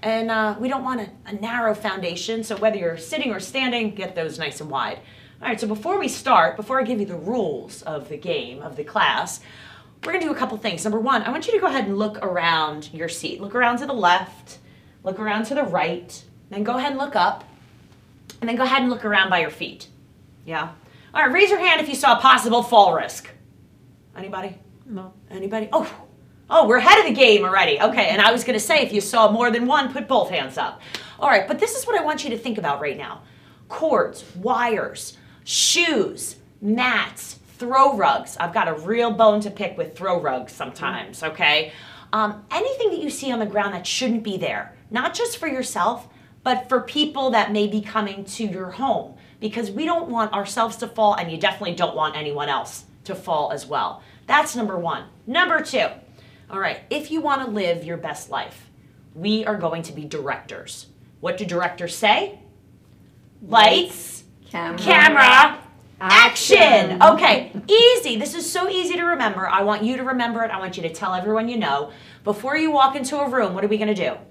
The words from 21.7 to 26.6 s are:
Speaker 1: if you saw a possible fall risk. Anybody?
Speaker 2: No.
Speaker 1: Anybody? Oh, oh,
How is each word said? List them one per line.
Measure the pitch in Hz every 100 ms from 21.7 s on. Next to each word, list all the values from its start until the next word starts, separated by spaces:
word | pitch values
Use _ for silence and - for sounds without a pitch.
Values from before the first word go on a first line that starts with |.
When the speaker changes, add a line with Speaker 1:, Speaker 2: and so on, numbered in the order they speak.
| 320
Speaker 1:
if | 311
you | 269
saw | 269 233
a |
possible | 269 254 226 233
fall | 220 226 196
risk. | - - - - - - _ - _ - _ _ -
Anybody? | 196 202 190 180 - - -
Speaker 2:
No. | 196 185 - -
Speaker 1:
Anybody? | 190 196 220 214
Oh, | 320 320 - - - - - _
oh, | 330